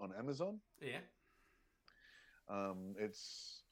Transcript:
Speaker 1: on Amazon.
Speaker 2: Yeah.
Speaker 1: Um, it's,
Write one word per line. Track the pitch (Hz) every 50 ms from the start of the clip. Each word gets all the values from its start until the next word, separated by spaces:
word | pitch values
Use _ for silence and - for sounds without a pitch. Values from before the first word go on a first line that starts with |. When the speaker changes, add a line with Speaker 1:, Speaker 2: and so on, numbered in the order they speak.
Speaker 1:
on | 101 92 92 107
Amazon. | 123 143 139 135 175 196 214 208 - _ - -
Speaker 2:
Yeah. | 151 127 123 175 180 - - _ _ _ - - - - - - - _ _ _ _ - - - - - - - - - - - - -
Speaker 1:
Um, | 101 98 98 98 92 92 95 - - 104
it's, | 107 - - - - - - - - - - - - _